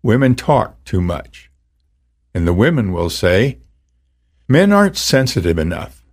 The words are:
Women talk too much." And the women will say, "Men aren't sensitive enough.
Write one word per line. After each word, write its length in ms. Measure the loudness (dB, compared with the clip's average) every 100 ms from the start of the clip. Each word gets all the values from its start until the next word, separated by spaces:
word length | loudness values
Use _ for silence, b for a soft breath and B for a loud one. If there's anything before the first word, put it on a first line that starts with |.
Women 320 | 2 2 2
talk 500 | 0 0 0 0 -10
too 180 | -6 -4
much." 500 | -2 -6 -10 -20 _ _ _ _ _ _ _ _ _
And 140 | -4 -2
the 60 |
women 380 | 2 2 0 -2
will 200 | -4 -6
say, 480 | -2 0 2 0 -4 _ _ _ _ _ _ _ _ 0
"Men 240 | 2 4
aren't 260 | 4 2 -2
sensitive 640 | -2 0 0 -2 -2 -2
enough. 440 | -2 -6 -12 -18 _